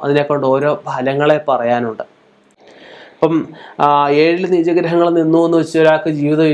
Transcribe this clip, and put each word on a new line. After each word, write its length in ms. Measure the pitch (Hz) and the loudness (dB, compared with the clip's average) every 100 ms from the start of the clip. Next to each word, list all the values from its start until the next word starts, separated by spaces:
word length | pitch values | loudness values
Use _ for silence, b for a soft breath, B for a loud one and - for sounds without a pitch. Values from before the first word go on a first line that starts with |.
അതിനെക്കൊണ്ട് 420 | 143 147 143 147 131 | -2 -2 0 -2 0
ഓരോ 360 | 135 147 - - | 0 0 -4 -6
ഫലങ്ങളെ 580 | 131 131 139 147 151 143 | -6 -4 0 0 0 0
പറയാനുണ്ട്. 540 | 123 120 120 117 107 - _ _ _ _ _ B B B B B | -2 0 -2 -4 -8 -14 _ _ _ _ _ B B B B B
അപ്പം, 340 | - 156 160 - B B - | -4 -2 -2 -4 B B -2
ആ, 60 | 143 143 143 | 2 2 2
ഏഴിൽ 340 | 147 165 175 185 | 2 2 0 0
നീചഗ്രഹങ്ങൾ 580 | 180 165 175 165 170 170 | 0 0 0 0 0 2
നിന്നു 300 | 170 160 165 165 | 2 2 2 2
എന്ന് 120 | 170 | 0
വെച്ച് 200 | 160 160 | 0 2
ഒരാൾക്ക് 320 | 160 156 160 | 2 2 -2
ജീവിതം 380 | 147 147 156 156 | -4 -2 0 0